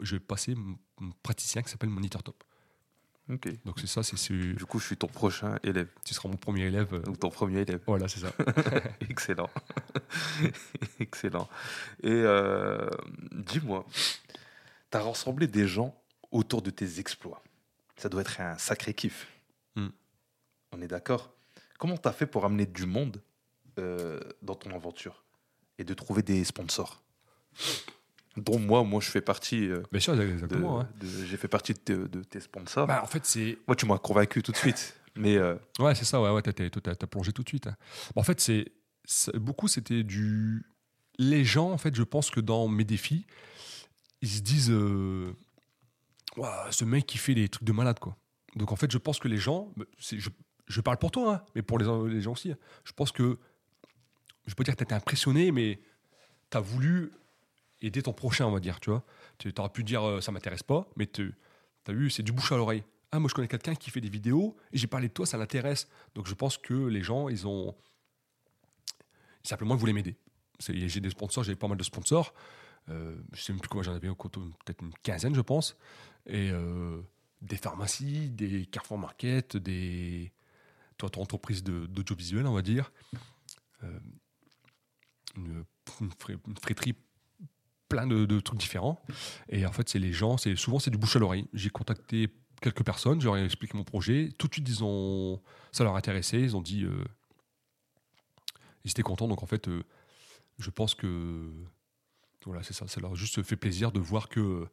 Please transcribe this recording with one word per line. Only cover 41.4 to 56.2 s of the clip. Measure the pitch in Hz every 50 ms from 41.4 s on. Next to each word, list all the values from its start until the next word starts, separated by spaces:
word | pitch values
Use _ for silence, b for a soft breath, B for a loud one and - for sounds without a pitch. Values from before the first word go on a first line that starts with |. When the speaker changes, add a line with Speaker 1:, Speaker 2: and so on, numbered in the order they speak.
| 135
Speaker 1:
gens, | 113 98 143 165 180
en | 190 156
fait, | - 160 135
je | 113 117
pense | - - 147 143 -
que | - 120
dans | 110 110 113 113 113 110
mes | 107 104 110
défis, | 104 110 95 - - 147 170 202 B B B B B B B B B B B B B _ _ _ _ _ _
ils | - 110
se | 101 107
disent, | 101 104 135 151 131 117
euh, | 117 107 104 101 101 98 95 95 95 95 90 90 90 - - _ _ _ _ _ _ _ _ _ _ _ _ _ _ _ _ - -
Ouah, | - 113 120 101 92 - 113
ce | 110 - 117
mec, | 113 123 143 143 - -
il | 117
fait | - - 135
des | 120 107 98
trucs | - - 117
de | 110
malade, | 110 107 123 127 113 -
quoi. | - - - - _ _ _ _ _ _ - 110
Donc, | 104 101 110
en |
fait, | 101 - 139
je | 117 123
pense | - 151 147 -
que | - 123
les | 110 104
gens, | 92 131 151 180 208 208 180 - 107 - _ -
c'est, | - - 110 107
je, | 101 - - - - _ _ _ _ -
je | - 107
parle | 110 127 123 -
pour | - 170
toi, | - 262 247 220 208
hein, | 180 - - -
mais | 113
pour | 107 - 120 117
les, | 110 110 117 113 113 113 110
les | 110
gens | 98 110 120
aussi, | - - 185
hein. | 147 B B B B B B
Je | -
pense | - - 143 135 -
que, | - 123 123 120 120 b b b b _ _ _ _ - - _ _ _ _ _ _ _ - - _ _
je | - 98
peux | - 127
dire | 139 131
que | -
t'as | 120
été | - 110
impressionné, | 107 - - - 135 - 139 131 151 175 185 156
mais | 123 117 107 101 b b b b b b b b b